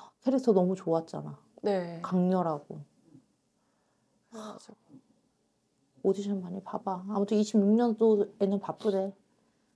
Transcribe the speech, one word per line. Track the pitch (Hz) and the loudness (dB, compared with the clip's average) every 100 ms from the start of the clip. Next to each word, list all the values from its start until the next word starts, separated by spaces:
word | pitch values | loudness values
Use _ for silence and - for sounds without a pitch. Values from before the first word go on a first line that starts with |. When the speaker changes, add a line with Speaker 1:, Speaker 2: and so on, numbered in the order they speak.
| - _ | -20 _
Speaker 1:
캐릭터 | 254 262 254 | -2 2 4
너무 | 190 180 | 4 4
좋았잖아. | 185 165 165 165 156 147 143 _ - | 0 0 0 -2 -8 -10 -14 _ -6
Speaker 2:
네. | 208 196 175 170 | -2 -2 -4 -8
Speaker 1:
강렬하고. | 175 185 180 185 165 147 - 156 147 _ _ - _ _ _ _ _ _ _ _ _ _ _ | -2 0 2 2 0 -4 -8 -16 -18 _ _ -20 _ _ _ _ _ _ _ _ _ _ _
Speaker 2:
그래가지고. | 226 214 - - - _ 262 _ _ _ _ _ _ _ _ _ _ | -16 -16 -16 -20 -20 _ -20 _ _ _ _ _ _ _ _ _ _
Speaker 1:
오디션 | 196 190 202 196 | -2 -2 -2 -6
많이 | 175 190 | -6 -12
봐봐. | - 190 196 180 190 | -8 -8 -6 -8 -6
아무튼 | 202 202 214 | -4 0 0
이십육 | 214 214 196 | 2 2 4
년도에는 | 220 240 220 226 208 202 - 196 202 | 4 2 4 4 4 2 0 0 0
바쁘대. | - - 220 190 196 196 _ _ _ _ _ | -4 -4 -2 0 -2 -8 _ _ _ _ _